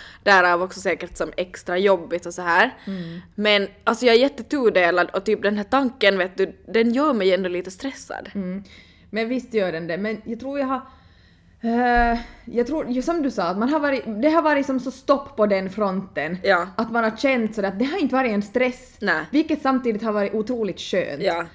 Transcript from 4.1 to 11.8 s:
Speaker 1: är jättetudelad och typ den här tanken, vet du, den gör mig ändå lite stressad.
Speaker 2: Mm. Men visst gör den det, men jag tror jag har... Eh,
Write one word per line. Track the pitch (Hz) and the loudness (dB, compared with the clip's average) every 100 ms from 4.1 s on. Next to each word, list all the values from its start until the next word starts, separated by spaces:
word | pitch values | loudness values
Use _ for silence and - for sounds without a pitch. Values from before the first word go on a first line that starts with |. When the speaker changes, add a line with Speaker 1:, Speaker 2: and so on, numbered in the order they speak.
| 226 | 6
Speaker 1:
är | |
jättetudelad | 277 285 226 294 226 185 175 175 175 | 4 0 -4 0 2 4 4 2 0
och | 190 190 | 0 -2
typ | 208 | 0
den | 202 208 | 0 -2
här | |
tanken, | 202 269 262 - 202 196 | 0 0 0 2 2 2
vet | 185 185 | -2 -2
du, | 190 - - | -4 -4 -4
den | 202 233 | 0 2
gör | 240 302 | 2 2
mig | 233 190 | 2 2
ändå | 185 185 | 2 0
lite | 175 185 | -4 -6
stressad. | 185 269 262 - - - 202 | -10 -10 -10 -12 -12 -10 -8
Speaker 2:
Mm. | 180 190 196 - - _ - | -8 -10 -12 -20 -20 _ -10
Men | 208 226 | -6 -4
visst | 254 254 | -4 -4
gör | 220 185 | -2 -2
den | 165 170 | -4 -6
det, | 170 | -4
men | 208 214 220 | -4 -6 -8
jag | 226 | -10
tror | 254 285 | -8 -6
jag | 262 | -4
har... | 262 - - - _ _ _ _ _ | -4 -8 -20 -20 _ _ _ _ _
Eh, | 226 233 | -2 2